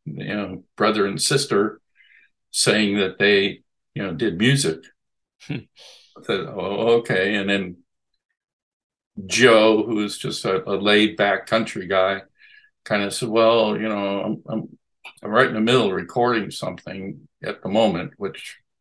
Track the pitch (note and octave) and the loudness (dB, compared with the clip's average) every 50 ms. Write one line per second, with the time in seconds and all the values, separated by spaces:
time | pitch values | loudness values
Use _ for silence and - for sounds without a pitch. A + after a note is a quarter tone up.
0 | - D#2 C#2+ - G2+ G2 G2+ G#2 G2 F2+ F#2 - - _ _ - G#2+ A2 G#2+ G#2+ | -14 -12 -10 -10 -8 -6 -6 -6 -6 -6 -10 -14 -14 _ _ 0 0 0 2 2
1 | G2 G2+ G2 - - - D3 C#3 - - A2+ G#2 G#2+ G#2+ - - _ _ _ _ | 0 -2 -2 -2 -2 0 0 0 0 0 0 0 0 0 -2 -10 _ _ _ _
2 | _ _ _ - _ _ _ _ _ _ - - - A#2+ G#2 G#2+ G#2+ G2+ G2+ G#2 | _ _ _ -20 _ _ _ _ _ _ -4 0 2 2 2 2 2 0 2 0
3 | F#2+ F#2 - - G2+ G#2 G2+ G2 G2 G2 - - _ _ _ _ _ _ - - | 0 -2 0 2 4 4 4 4 2 0 -4 -8 _ _ _ _ _ _ -10 -8
4 | G2+ F#2+ E2+ D2+ A#2 G2+ E2+ F2 A2 C3 C#3+ C3+ - E2 - - - - _ _ | -6 -6 -6 -2 -2 -2 0 2 2 2 2 2 0 -2 -4 -6 -10 -20 _ _
5 | _ _ _ _ _ _ _ _ - - D3+ A#2+ - _ _ _ - - - - | _ _ _ _ _ _ _ _ -12 -10 -10 -10 -10 _ _ _ -20 -20 -20 -20
6 | _ _ _ - - - G#2 F#2+ E2+ D2+ - F#2+ E2+ F#2+ G2+ G#2 A2+ A#2 A#2 A#2 | _ _ _ -16 -6 -4 -4 -4 -4 -8 -8 -8 -6 -4 -4 -2 2 4 4 2
7 | A#2 - G#2 F#2 F#2+ G2+ G#2+ G2+ G2 G2+ G2 G2 F#2+ F2+ E2+ _ _ _ _ _ | 2 0 0 0 0 0 0 -2 -2 0 -2 -2 -2 -6 -10 _ _ _ _ _
8 | _ _ _ _ _ _ _ _ _ _ _ _ _ _ _ _ _ _ _ _ | _ _ _ _ _ _ _ _ _ _ _ _ _ _ _ _ _ _ _ _
9 | _ _ _ G#2 F#2+ F#2 - A2 B2+ B2 A2+ G#2+ G#2+ A2+ A2 G#2+ G#2 A#2 A2 G#2 | _ _ _ -16 -10 -6 0 4 6 8 8 8 6 6 4 4 0 -2 -2 -4
10 | G#2 G2 - - - F#2 - - - G#2 F#2+ F#2 - G2+ G2+ F#2+ G2+ G#2 G#2 G#2 | -4 -4 -6 -8 -8 -8 -8 -6 -4 -2 -2 -2 -2 -4 -6 -2 2 4 4 4
11 | G#2+ G2 - - G#2 G2+ G2 - - - A2+ A2+ A2 - - G#2 F#2 F2 F#2+ F#2+ | 4 2 2 0 0 0 0 -2 -2 -2 -2 -2 -2 -2 -8 -10 -6 0 0 2
12 | F#2 F#2+ G2 G2 - _ _ _ - - - - _ _ _ _ _ - A2 G2+ | 2 2 0 -4 -8 _ _ _ -20 -20 -20 -20 _ _ _ _ _ -4 -2 -2
13 | G2+ G2 - - - A2 G#2+ A#2 A2+ A2+ A#2 A2+ G#2+ G#2+ G#2 G#2 A2 A2 G#2 G2+ | -2 -4 -4 -6 -6 0 2 4 4 6 6 4 4 2 0 -2 -2 -4 -4 -2
14 | G2+ G2 G2 G2 - G#2 - - - - A2+ A2 - - - _ _ _ _ _ | -2 -2 -2 -2 -2 -4 -6 -6 -6 -6 -6 -6 -6 -8 -14 _ _ _ _ _
15 | _ - - - - G2+ G#2+ A#2+ C3+ B2 A2+ A2 A2 A#2+ B2+ B2+ G#2+ G2 F#2 F2 | _ -20 -20 -12 -8 0 4 4 4 4 2 0 2 4 4 4 4 2 0 -2
16 | F2 - - B2 A#2+ B2 A#2+ A2 G2+ G#2 - - - - F2 - - - F#2+ F#2+ | -6 -6 -2 0 0 2 0 -2 -4 -6 -8 -8 -8 -8 -8 -10 -14 -14 -12 -10
17 | F#2+ G2 - - - _ _ _ - - - - - F#2+ G2+ A2 A2+ G#2+ - F#2 | -10 -12 -12 -14 -18 _ _ _ -10 -10 -10 -8 -8 -2 2 2 4 4 2 -2
18 | - - - - G2+ F#2+ - - - - - _ _ _ _ _ | -6 -8 -10 -10 -10 -10 -10 -10 -16 -18 -20 _ _ _ _ _